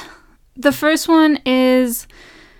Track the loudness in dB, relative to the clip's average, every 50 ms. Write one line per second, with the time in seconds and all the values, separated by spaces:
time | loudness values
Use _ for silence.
0 | -12 -18 -20 -20 _ _ _ _ _ _ _ -2 -2 -2 -2 0 -2 -2 -2 -2
1 | 0 0 2 4 4 2 0 -2 -2 -2 -2 0 2 2 2 2 0 -2 -4 -8
2 | -12 -18 _ -20 -20 -20 -20 -20 -20 -20 _ _